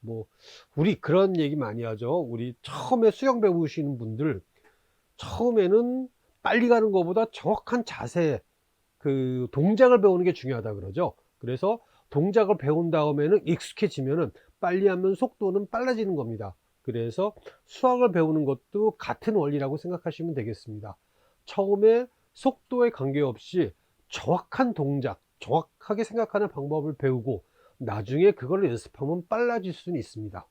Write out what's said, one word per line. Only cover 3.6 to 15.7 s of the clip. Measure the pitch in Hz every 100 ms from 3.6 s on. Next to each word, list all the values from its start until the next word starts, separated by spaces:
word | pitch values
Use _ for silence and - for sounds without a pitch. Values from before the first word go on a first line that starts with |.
| 160 - 143 131
분들, | 113 110 156 107 - _ _ _ _ _ _ _
처음에는 | - - 233 226 180 208 240 254 254 _ _ _
빨리 | - 233 240
가는 | 233 220
것보다 | 190 170 185 226
정확한 | - 151 208 - 240 -
자세, | - 120 175 165 123 _ _ _ _ _ _
그 | 147 135 127 127 123
동작을 | - 165 214 254 247
배우는 | 196 180 180
게 |
중요하다 | - 127 123 110
그러죠. | 104 95 98 170 - _ _
그래서 | 117 127 190 233 _ _ _
동작을 | 143 170 208 202 202
배운 | 135 156 170
다음에는 | 160 151 147 147 202 -
익숙해지면은 | 170 - - 202 - 131 151 160 - _ _
빨리 | 185 180 196
하면 | 180 190
속도는 | 196 254 _ 202 185 202